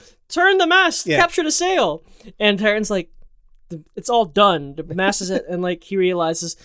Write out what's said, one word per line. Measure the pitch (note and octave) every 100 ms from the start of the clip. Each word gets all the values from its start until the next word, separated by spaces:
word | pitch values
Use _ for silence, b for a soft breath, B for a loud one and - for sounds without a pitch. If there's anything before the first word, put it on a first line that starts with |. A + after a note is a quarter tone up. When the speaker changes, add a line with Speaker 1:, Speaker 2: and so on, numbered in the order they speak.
| b b _
Speaker 1:
"Turn | D#4+ F#4 F#4+
the | E4+
mast, | F#4 F4+ - -
Speaker 2:
Yeah. | D#4
Speaker 1:
capture | F4 -
the | D#4
sail." | - F4+ F#4 G3 D#3 B B B -
And | G#3+ G3+
Taryn's | G#3+ G#3+ G#3
like, | G3+ F3 - - _ _ _ _
"The, | E3 - -
it's | F#3+
all | A#3+ G3+
done. | E3 G3+ E3+ C#3 C#3+
The |
mast | D#3+ E3+ F#3+ G3+
is," | F#3
Speaker 2:
<laughs> |
Speaker 1:
and, | F#3 - F3+
like, | F3+ F3
he | - G3
realizes | F#3 F3+ E3 E3 E3+ -